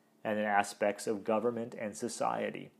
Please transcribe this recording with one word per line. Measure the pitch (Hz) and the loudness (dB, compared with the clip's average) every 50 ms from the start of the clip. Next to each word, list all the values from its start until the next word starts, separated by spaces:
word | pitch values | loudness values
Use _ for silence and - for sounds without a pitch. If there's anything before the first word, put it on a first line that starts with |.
| _ _ _ _ - | _ _ _ _ -4
and | 110 107 107 | -2 0 0
in | 107 | 2
aspects | 107 101 101 101 - - - 110 101 101 - - | 4 4 4 4 2 0 2 2 2 2 2 -2
of | 113 110 101 104 | -2 -2 -2 0
government | - 110 107 107 120 117 113 117 123 - - | 2 2 2 2 2 0 0 -6 -6 -6 -6
and | 113 104 98 | -6 -6 -6
society. | - 123 110 - - 123 117 117 113 107 104 - - - - _ | -4 -6 -6 -2 -2 -2 0 0 0 -2 -4 -4 -8 -12 -14 _